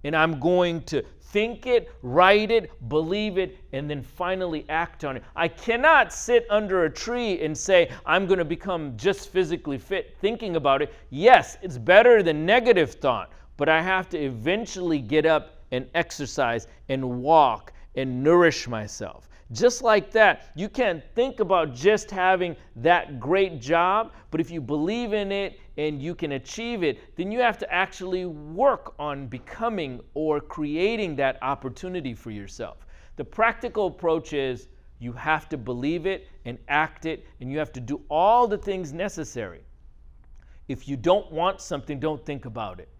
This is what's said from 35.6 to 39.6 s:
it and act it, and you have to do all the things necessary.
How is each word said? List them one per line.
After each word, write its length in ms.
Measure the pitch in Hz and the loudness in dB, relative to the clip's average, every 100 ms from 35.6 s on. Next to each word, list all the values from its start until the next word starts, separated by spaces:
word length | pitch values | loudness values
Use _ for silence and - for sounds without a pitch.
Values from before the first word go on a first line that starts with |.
| 113 120 139 170 175 | -8 -4 -4 -2 -4
it 220 | 190 - - 117 | -6 -10 -16 -14
and 120 | 117 - | -14 -2
act 380 | 143 156 - 160 | -2 -2 -6 -8
it, 200 | 151 - - | -8 -12 -14
and 120 | 127 | -8
you 60 | 147 | -6
have 140 | 147 | -6
to 60 | 131 | -8
do 220 | 117 143 - | -8 -8 -2
all 380 | 151 190 240 240 | 2 4 4 4
the 100 | 196 | 0
things 340 | - 190 165 | -4 -6 -8
necessary. 680 | 156 196 165 147 123 98 82 | -8 -8 -8 -10 -8 -10 -12